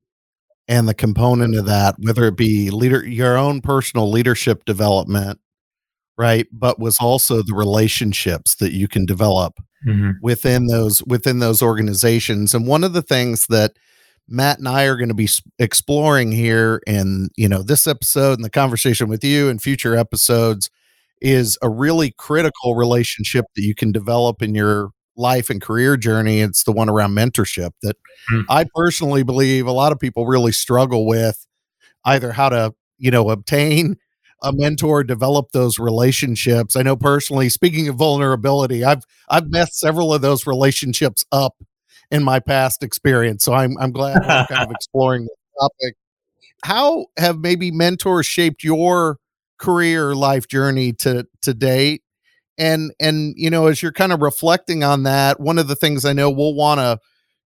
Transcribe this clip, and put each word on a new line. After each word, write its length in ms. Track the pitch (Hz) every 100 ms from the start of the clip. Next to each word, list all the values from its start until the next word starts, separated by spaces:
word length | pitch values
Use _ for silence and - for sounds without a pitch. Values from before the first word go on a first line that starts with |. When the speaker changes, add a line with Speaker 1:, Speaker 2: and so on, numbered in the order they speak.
| _ _ _ _ _ _ -
Speaker 1:
and 200 | 120 113
the 60 |
component 600 | - 110 104 123 123 120
of 120 | 107 98
that, 300 | 104 101 -
whether 260 | 110 113
it 120 | 113 92
be 340 | 110 104 101
leader, 360 | 104 127 131 120
your 300 | 117 127 127
own 240 | 143 139
personal 500 | 143 135 - 120 104
leadership 540 | 117 123 117 123 104
development, 760 | - 101 104 95 - 101 98 101 _ _ _ _ _ _ _ -
right? 300 | 117 113 -
But 300 | 110 123 107
was 160 | 113 107
also 440 | 120 131 - 117
the 120 | 101
relationships 1000 | 101 101 107 110 - 110 92 95 82 - -
that 160 | 95
you 160 | 92 101
can 160 | 101
develop 540 | 92 95 107 92 85 - - _ 120
Speaker 2:
Mm-hmm. 260 | 104 101 95
Speaker 1:
within 460 | 117 117 131 123 120
those, 340 | 117 107 101
within 340 | - 123 135 123
those 240 | 117 110
organizations. 920 | 117 110 107 98 117 117 - 104 104
And 120 | 117 123
one 160 | 156
of 100 | 185
the 100 | 170
things 440 | - 131 123 113 -
that 260 | 110 107 - _ _ _ _ -
Matt 320 | 120 143 -
and 80 | 127
I 180 | 135
are 120 | 139 123
gonna 180 | 117
be 100 | 107
s-, 180 | 104 - - -
exploring 720 | 117 - - 147 151 139 113
here 480 | 113 117 113 113 110 -
in, 400 | 104 95 95 95 -
you 120 | 107
know, 140 | 98
this 240 | 98 147 160
episode 460 | - - 143 135
and 120 | 123
the 60 | 110
conversation 580 | 143 135 117 127 113 110
with 140 | 110
you 260 | 139 143 139
and 140 | 113
future 320 | 135 135 120
episodes 760 | 113 113 - - 117 113 104 - _ _ _ _ _
is 360 | 135 131 110 -
a 60 | 120
really 440 | 113 147 165 139 -
critical 560 | - 156 160 - 123
relationship 680 | 117 120 120 117 - 101 127 -
that 80 | -
you 140 | 104 104
can 160 | 110
develop 500 | 104 101 120 120 107
in 140 | 110 107
your 340 | 104 104 101 - _
life 360 | - 123 127 -
and 120 | 98
career 340 | - 113 131 135
journey. 440 | 110 110 107 107
It's 240 | 107 -
the 80 | -
one 160 | 110 110
around 220 | 107 101
mentorship 600 | 104 123 - 95 - 87 -
that 140 | 107 - - - -
Speaker 2:
Hmm. 120 | 113 98
Speaker 1:
I 160 | 147 165
personally 480 | 165 170 - 147 139
believe 440 | 127 131 135 131 127
a 60 |
lot 200 | 127 147
of 80 | 143
people 260 | 127 120 117
really 260 | 127 117
struggle 540 | - - 123 131 117 110
with 400 | 113 113 - - _ _ _ _ _
either 280 | 127 135 120
how 160 | 110 135
to, 260 | 120 110 - _ _
you 140 | 127
know, 180 | 120 107
obtain 680 | 107 - 143 151 151 170 - _ _ _ _
a 100 | 139
mentor, 500 | 139 147 151 151 147
develop 500 | 127 117 131 143 -
those 260 | 131 123 110
relationships. 960 | 117 113 127 - 135 110 123 117 107 131
I 60 |
know 120 | 131
personally, 540 | 123 139 143 - 139 127
speaking 400 | - 180 156 147
of 80 | 123
vulnerability, 880 | 156 143 135 127 139 143 131 117
I've, 180 | 127 135 - _ -
I've 180 | 165 151
messed 300 | 165 165 -
several 340 | 156 160 160
of 80 | 151
those 260 | 135 135 147
relationships 800 | 131 135 - 135 - 139 - -
up 220 | 139 131 - - _ _ _ _
in 120 | 147
my 160 | 135 131
past 440 | 147 139 131 -
experience. 600 | 120 - 143 123 117 104
So 100 | -
I'm, 220 | 131 127 135
I'm 120 | 131
glad 280 | 127 139 185
we're 260 | - 139 127
kind 160 | 127
of 60 | 113
Speaker 2:
<laughs> 40 |
Speaker 1:
exploring 480 | 117 - 135 131 123
this 160 | 113 - _ -
topic. 360 | 139 - 127 - _ _ _ _ _ _
How 420 | - 220 285 330 - -
have 220 | 175 160
maybe 320 | 175 180 180
mentors 560 | 160 170 180 190 180 143
shaped 360 | - 170 -
your 540 | 156 160 175 180 160 143 _ _ _ _
career, 560 | 190 175 170 165 143
life 320 | 139 139 135 -
journey 440 | 135 139 131 123
to, 320 | 113 131 123 - _
to 140 | -
date? 480 | 117 131 131 147 151 _ _ _ _ _ -
And, 340 | 160 160 156 -
and, 320 | 156 156 151 -
you 100 | 160
know, 200 | 165 156
as 140 | 147
you're 80 | 165
kind 220 | - 190
of 80 | 160
reflecting 640 | 143 - 165 175 - 160
on 200 | 143 139
that, 360 | 135 139 139 143
one 180 | 147 165
of 80 | 139
the 100 | 143
things 280 | 156 139
I 80 | 143
know 180 | 139 143
we'll 240 | 135 151
wanna 440 | 143 147 143 123 113 _ _ _ _